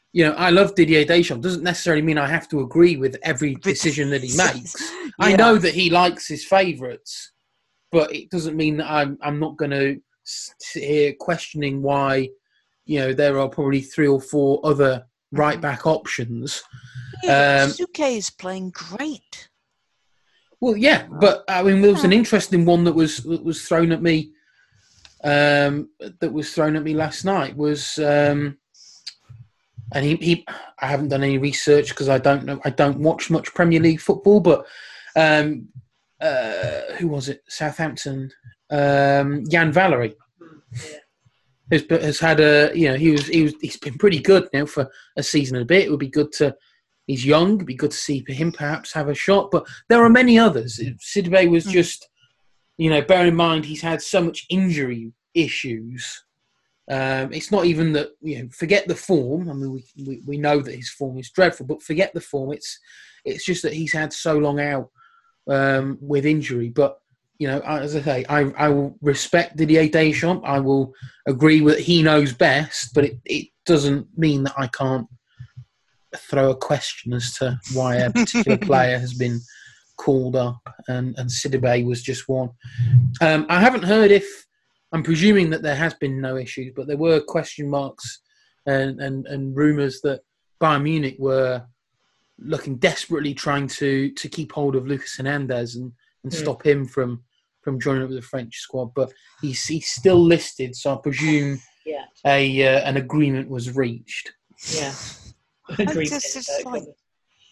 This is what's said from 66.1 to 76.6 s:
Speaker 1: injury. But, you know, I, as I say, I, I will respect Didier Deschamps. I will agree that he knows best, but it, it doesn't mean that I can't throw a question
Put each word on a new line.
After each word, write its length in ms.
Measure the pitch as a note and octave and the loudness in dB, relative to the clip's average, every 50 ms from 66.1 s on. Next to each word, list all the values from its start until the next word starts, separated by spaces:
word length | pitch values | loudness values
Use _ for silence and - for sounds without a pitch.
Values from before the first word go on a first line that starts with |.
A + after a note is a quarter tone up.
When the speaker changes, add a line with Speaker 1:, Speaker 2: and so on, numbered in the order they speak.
| D3 C#3+ C3+ | -2 0 2
Speaker 1:
injury. 420 | D3+ D#3 D3+ C3+ B2 C3 A#2+ A#2 A#2 | 2 0 0 -2 -4 -4 -4 -4 -2
But, 300 | A#2 D3 C#3+ C3 - - _ _ _ _ _ _ _ _ | 0 2 2 2 0 -6 _ _ _ _ _ _ _ _
you 80 | D3+ C3+ | -6 -4
know, 100 | C3+ C#3+ | -4 -4
I, 200 | - - D#3 D3 | -4 -4 -6 -6
as 160 | C3+ D3 D3+ | -6 -6 -6
I 40 | D3+ C#3 | -4 -4
say, 220 | D#3 C3 - - - | -2 -2 -4 -2 0
I, 120 | D3 D3 C#3+ C3+ - | 0 0 0 0 0
I 120 | - D3+ D3+ | 0 0 2
will 280 | C#3+ C#3+ C#3 C#3 - - C#3+ | 2 0 0 -4 -8 -4 -2
respect 540 | D3 C#3 - - - - E3+ E3+ - - | 0 0 0 -2 0 2 0 0 0 -2
Didier 320 | D3+ D#3+ D3+ D#3 D#3+ D#3 D3+ | -2 2 4 4 4 4 4
Deschamps. 560 | D#3+ D#3+ D#3+ D#3 D3 - E3 E3+ F#3 F3 - | 4 4 2 2 2 0 0 -2 -2 -2 -2
I 140 | C3+ C#3 C#3 | -2 -2 0
will 320 | C3+ C3+ C3+ C3+ C3+ C3 - _ C3 B2+ - _ _ | 0 2 2 0 0 -2 -6 _ -20 -20 -20 _ _
agree 340 | C#3 C3+ B2 D3 D#3 D#3 D#3 D3+ | -4 -2 4 4 6 6 6 6
that 160 | D3 D3+ - | 6 4 4
he 220 | - E3+ F3 E3+ D#3 | 2 2 2 4 6
knows 300 | D#3 D3+ D3+ D3 C#3 B2 | 6 6 4 4 2 0
best, 640 | - F3+ D#3 C3 C#3+ D#3 - - - - - - | 2 2 2 2 2 -2 -4 -8 -10 -10 -2 0
but 100 | D3+ C#3+ | 2 2
it, 140 | - - B2 - | 2 -2 -8 -8
it 240 | - - D3 - - _ _ _ | -6 -6 -6 -6 -10 _ _ _
doesn't 400 | - E3+ D3 C#3 C#3+ C#3 C#3+ - - _ | 2 2 4 4 2 0 -2 -4 -8 _
mean 280 | E3 D#3+ D#3 D3 C#3 C3+ | 0 0 2 2 2 -2
that 100 | C#3 - C#3 | -2 -4 -4
I 80 | C3+ A#2+ | -6 -6
can't 380 | - - C#3 C3 C3 B2+ A#2 - B2 _ _ _ _ _ B2+ - _ - - _ _ _ _ _ _ _ _ _ - | -4 -4 -2 -2 -2 -2 -4 -8 -14 _ _ _ _ _ -20 -20 _ -20 -20 _ _ _ _ _ _ _ _ _ -18
throw 340 | - - - - C#3 C3+ C3+ | -18 -10 -4 -2 0 2 2
a 60 | C3 | 0
question 560 | C3 | -2